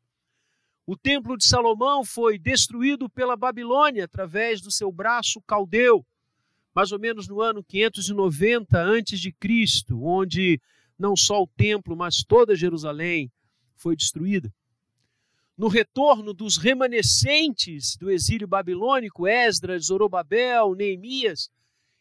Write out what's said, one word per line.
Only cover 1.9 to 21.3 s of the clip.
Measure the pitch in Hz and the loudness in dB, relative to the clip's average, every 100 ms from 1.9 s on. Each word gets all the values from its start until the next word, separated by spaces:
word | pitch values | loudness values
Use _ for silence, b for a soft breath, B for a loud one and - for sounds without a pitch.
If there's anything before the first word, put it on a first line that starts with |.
| 285 240 | 0 -2
foi | - 233 208 | 0 0 0
destruído | 170 254 - 233 262 285 254 | -2 -2 -2 -2 -2 -2 -6
pela | - 254 240 | -4 -4 -2
Babilônia | 254 233 233 262 302 240 175 | -4 -4 -2 2 2 0 -6
através | 196 185 180 226 214 | -8 -6 -4 -2 -4
do | 190 | -6
seu | - 202 | -6 -6
braço | 175 214 240 214 220 | -4 -2 -2 -2 -6
caldeu, | - 208 190 214 247 220 - _ _ _ _ _ _ | -4 -4 0 4 6 6 2 _ _ _ _ _ _
mais | 170 196 | -2 -2
ou | 202 | -2
menos | 226 220 185 | -6 -6 -8
no | 202 | -2
ano | 226 214 | -2 -2
quinhentos | 180 190 220 - 180 | -4 0 0 0 -6
e | |
noventa | 202 190 147 208 240 208 180 | 0 0 2 2 2 2 2
antes | 175 226 220 196 | 4 0 -2 -8
de | 180 | -8
Cristo, | - 202 233 220 - - 120 | -8 -2 0 2 0 -2 -6
onde | 143 185 190 160 185 151 _ _ _ - | -2 -2 -2 0 0 0 _ _ _ -6
não | 196 196 | -2 0
só | - 208 | 2 0
o | 180 | -2
templo, | - 202 208 175 170 | 0 0 0 -4 -8
mas | 175 - | -4 -4
toda | - 226 226 | 4 6 6
Jerusalém | 190 175 165 151 147 170 170 131 _ _ _ _ | 4 0 -4 -6 -6 -2 -4 -4 _ _ _ _
foi | _ 165 156 | _ -4 -2
destruída. | - 156 180 202 117 - _ _ _ _ _ _ _ _ _ - | -2 -4 -2 -2 -4 -12 _ _ _ _ _ _ _ _ _ -4
No | 214 | 0
retorno | 220 208 - 294 240 208 | 0 0 2 4 2 0
dos | 185 214 - | -8 -4 0
remanescentes | 180 262 254 240 190 - 262 294 320 240 - 151 127 - | 0 2 0 2 2 2 2 2 2 -2 -6 -6 -8 -6
do | 185 | -2
exílio | 185 - 226 202 | -2 0 -2 0
babilônico, | 196 175 180 226 269 220 - 180 | -2 -2 -2 0 0 -2 -4 2
Esdras, | 233 240 185 180 180 156 | 4 4 0 -4 -4 -2
Zorobabel, | 190 208 180 151 208 247 240 214 | 0 0 0 -2 0 2 4 2
Neemias, | 185 202 185 214 262 226 | 2 -2 -4 -6 -4 -2